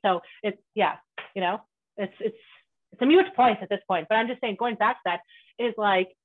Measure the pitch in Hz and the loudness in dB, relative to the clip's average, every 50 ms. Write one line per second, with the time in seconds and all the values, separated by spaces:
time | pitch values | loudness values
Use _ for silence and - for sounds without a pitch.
0 | - 202 185 170 - - - - - 208 202 - _ _ - 214 190 156 - - | 0 0 0 0 -2 -10 -14 -8 -8 -8 -8 -8 _ _ -4 0 0 0 -2 -4
1 | _ _ _ - - - - 196 185 175 196 220 - _ _ _ _ _ _ - | _ _ _ -18 -16 -12 -6 -4 -2 -2 -2 -4 -8 _ _ _ _ _ _ -8
2 | 202 190 - - 214 214 - - - - - - _ _ _ _ _ _ - - | -8 -8 -8 -6 -8 -8 -8 -8 -20 -20 -20 -20 _ _ _ _ _ _ -6 0
3 | 247 269 311 370 381 381 - - 254 247 208 - 190 - 202 196 - - 190 170 | 2 4 6 4 4 2 2 2 4 4 4 0 -4 -6 -6 -6 -4 -2 -4 -2
4 | 151 - 220 220 226 233 254 247 - 226 196 - 240 240 226 - 208 226 247 - | -2 0 0 0 0 -2 -4 -6 -6 -6 -4 -4 -4 -4 -2 0 0 0 0 -2
5 | - 240 - 233 - _ - - - _ _ - 233 240 - 220 214 202 196 185 | -4 -4 -4 -6 -8 _ -20 -20 -20 _ _ -4 -4 -4 -2 0 0 2 2 2
6 | 185 185 - _ | 0 -2 -6 _